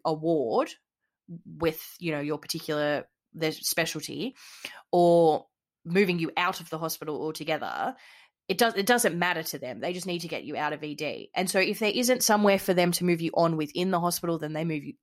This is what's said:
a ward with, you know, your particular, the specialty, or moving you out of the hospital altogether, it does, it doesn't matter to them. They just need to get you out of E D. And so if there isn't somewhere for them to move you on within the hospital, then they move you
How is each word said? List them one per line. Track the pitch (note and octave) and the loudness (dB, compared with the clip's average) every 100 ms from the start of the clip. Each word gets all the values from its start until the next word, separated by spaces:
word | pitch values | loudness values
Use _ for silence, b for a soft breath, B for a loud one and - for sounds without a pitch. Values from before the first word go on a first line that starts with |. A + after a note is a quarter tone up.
| E3 | -4
a | |
ward | D#3 D#3+ D#3+ A2+ G3 D#4 - _ _ _ _ - E3+ | -2 0 2 2 0 0 -6 _ _ _ _ -18 -18
with, | - D#3 E3 D#3+ - - | -14 -2 -2 -2 -14 -8
you | E3+ | -6
know, | D3 | -4
your | D3 D3+ | -4 -6
particular, | - E3 - D3+ D3 C#3+ - _ _ | -6 -8 -4 -2 0 -2 -6 _ _
the | E3 D#3+ | -4 -4
specialty, | D#3 - - E3 D#3 - B2+ A#3 - B B B B - | -4 -4 -2 -2 -4 -8 -8 -8 -10 B B B B 0
or | F3 E3+ E3+ E3 D3+ - _ _ _ | 4 8 8 6 4 -4 _ _ _
moving | E3+ F#3 F#3+ F3 | -2 2 2 0
you | E3 | -2
out | - F3+ F#3 | -2 -2 -4
of | E3+ | -8
the | D#3+ | -6
hospital | D#3+ - D#3 D3 | -6 -6 -6 -4
altogether, | D#3 D#3 D#3 D3+ G#2 C2 B3 C4 B B B _ - | -6 -6 -4 -4 -4 -4 -6 -6 B B B _ -6
it | F#3+ | 0
does, | A#3 | 2
it | G3 G3+ | 2 2
doesn't | A#3+ G#3+ E3+ | 2 2 0
matter | F3 D#3+ | -2 -2
to | E3 C#3+ | -6 -8
them. | B2+ A#2+ | -10 -6
They | D3 | -6
just | F3+ F#3 | -6 -6
need | F3 | -6
to | E3+ | -6
get | C#3 | -8
you | C#3 C#3+ | -8 -4
out | D3+ | -4
of | D3+ | -4
E | D3+ | -8
D. | D3 D3 B1 - | -6 -6 -8 -8
And | - F#3+ | -4 0
so | G3 | 2
if | F#3 G#3 | 2 2
there | G#3+ | 0
isn't | - A#3+ B3+ | 2 2 2
somewhere | - G#3 G3+ G3 | 4 6 6 4
for | - | 4
them | F3+ F3 | 4 4
to | F3 | 2
move | F3+ E3+ | 2 2
you | E3 | 0
on | - E3 D#3+ | 2 2 2
within | D3+ E3+ F#3 | -2 -2 0
the | F3 | 2
hospital, | F3 - E3+ E3 | 0 0 -2 -2
then | D3+ | -4
they | D#3 | -4
move | E3 D3+ | -2 -4
you | C#3+ - | -6 -8